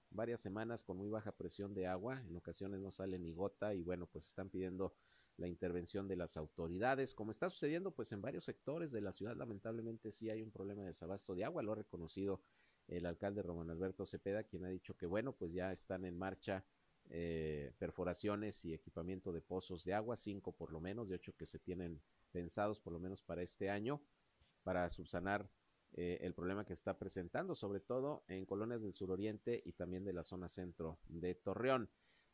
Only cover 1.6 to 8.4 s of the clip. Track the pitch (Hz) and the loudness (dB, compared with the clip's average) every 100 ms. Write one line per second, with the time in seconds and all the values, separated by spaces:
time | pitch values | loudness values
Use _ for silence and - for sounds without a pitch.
1.6 | 101 98 90 92 110 131 107 85 85 82 | -2 2 2 2 0 -2 -4 -6 -6 -4
2.6 | 98 95 98 - 95 92 85 80 101 - | -2 -2 -2 -2 -2 0 -2 2 0 2
3.6 | 107 98 85 90 87 82 - - 95 92 | 0 2 2 0 -2 -8 -8 -8 -4 0
4.6 | 92 92 92 - _ - - - 90 85 | 0 2 0 -2 _ -20 -18 -4 -2 0
5.6 | 90 87 - 101 98 90 85 80 78 - | 2 2 0 0 2 0 0 -2 -4 -2
6.6 | 82 90 123 135 131 - 107 107 175 - | 0 4 4 4 2 -2 -6 0 -2 2
7.6 | 147 165 190 - 110 104 110 - | 2 2 0 -4 -4 -2 -2 -2